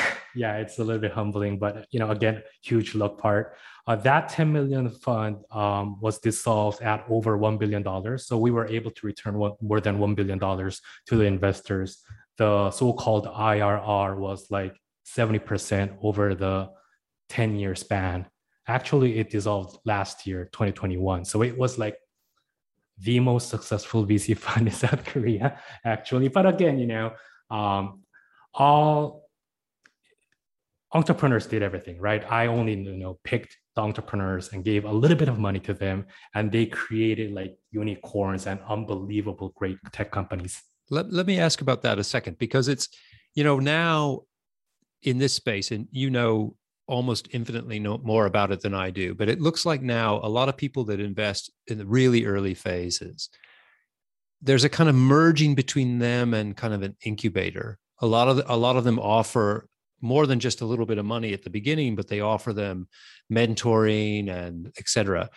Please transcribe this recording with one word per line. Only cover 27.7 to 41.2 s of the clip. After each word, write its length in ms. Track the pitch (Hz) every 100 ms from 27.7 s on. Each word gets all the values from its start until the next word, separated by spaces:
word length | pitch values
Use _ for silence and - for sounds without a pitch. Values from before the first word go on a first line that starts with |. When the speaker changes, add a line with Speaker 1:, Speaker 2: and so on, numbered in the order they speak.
| 98 98 95 _ _ _ _ _
Speaker 1:
all 760 | - 139 147 151 151 147 - - _ _ _ _ _ _ _ _ _ _ _ _ _ _ _ _
entrepreneurs 540 | 156 156 165 143 117 -
did 140 | 110
everything, 380 | 101 90 - 85
right? 240 | 104 107 -
I 160 | 117 117
only, 280 | 120 110 101
you 220 | 98 95
know, 220 | 92 90
picked 340 | - 120 - - _ -
the 60 |
entrepreneurs 720 | 107 104 - 104 95 92 -
and 100 | 98
gave 220 | 98 104 104
a 60 |
little 260 | 107 143 170
bit 100 | 147
of 100 | 110
money 220 | 101 98
to 140 | -
them, 320 | 98 98 95 98 - -
and 180 | 107 107
they 140 | 113 113
created, 680 | - - 110 110 107 107
like, 240 | 98 95 - _
unicorns 760 | 107 107 95 - 104 98 92 98
and 120 | 98 -
unbelievable 880 | 107 104 98 98 104 101 92 95 -
great 220 | 95 95 -
tech 200 | - 104
companies. 520 | 101 95 92 87 - - _ -
Speaker 2:
Let, 220 | 143 190
let 160 | 180